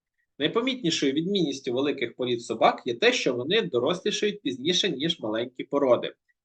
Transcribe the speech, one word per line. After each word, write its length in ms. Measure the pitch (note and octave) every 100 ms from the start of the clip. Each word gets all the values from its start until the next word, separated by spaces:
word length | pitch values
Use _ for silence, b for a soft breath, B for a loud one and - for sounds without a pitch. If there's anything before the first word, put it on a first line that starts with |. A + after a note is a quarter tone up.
| _ _ _ _
Найпомітнішою 760 | D3+ G#3+ B3+ C4 E3+ - C#3+
відмінністю 600 | C#3 E3+ G3+ D#3+ B2+ -
великих 420 | B2 D3 C#3 A#2 -
порід 260 | B2+ A#2+
собак 400 | - A2+ F3 - -
є 80 |
те, 200 | A#2 A#3
що 200 | B3 D3+
вони 280 | A#2+ C#3+ G#3+
дорослішають 800 | F#3 A#2+ B2+ F3+ G#3+ G3+ G#3 G#3
пізніше, 480 | D3 A#2+ C#3 F#3 G3+
ніж 300 | C3 D#3+ -
маленькі 440 | A#2 A2 B2+ -
породи. 500 | - C#3+ C3+ A#2 - - _ _